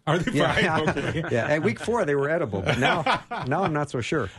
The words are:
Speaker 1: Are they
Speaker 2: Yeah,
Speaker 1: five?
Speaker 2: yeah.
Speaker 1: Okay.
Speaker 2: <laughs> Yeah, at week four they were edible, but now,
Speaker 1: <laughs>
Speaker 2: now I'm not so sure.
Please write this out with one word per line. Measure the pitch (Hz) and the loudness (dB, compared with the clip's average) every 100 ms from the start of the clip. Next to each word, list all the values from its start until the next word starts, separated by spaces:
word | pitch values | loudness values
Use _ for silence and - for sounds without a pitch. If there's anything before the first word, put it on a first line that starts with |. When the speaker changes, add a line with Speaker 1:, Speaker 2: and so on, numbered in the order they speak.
| - | -2
Speaker 1:
Are | 170 | 0
they | - | 0
Speaker 2:
Yeah, | - 160 | 2 2
Speaker 1:
five? | - | 2
Speaker 2:
yeah. | 180 160 156 | 2 2 0
Speaker 1:
Okay. | 143 139 151 165 | 0 -2 -4 0
Speaker 2:
<laughs> | 120 | 0
Yeah, | 123 | 2
at | 156 | 2
week | 185 233 | 0 -2
four | - 233 151 | -2 0 2
they | |
were | 143 139 | 2 2
edible, | 170 131 98 | 0 0 -2
but | 117 123 | 0 2
now, | 139 180 196 - - | 2 2 0 -2 -2
Speaker 1:
<laughs> | 226 135 | -6 -2
Speaker 2:
now | 160 | 0
I'm | 190 | 0
not | 151 143 | -2 -2
so | 127 | -4
sure. | - 160 98 | -2 -2 -4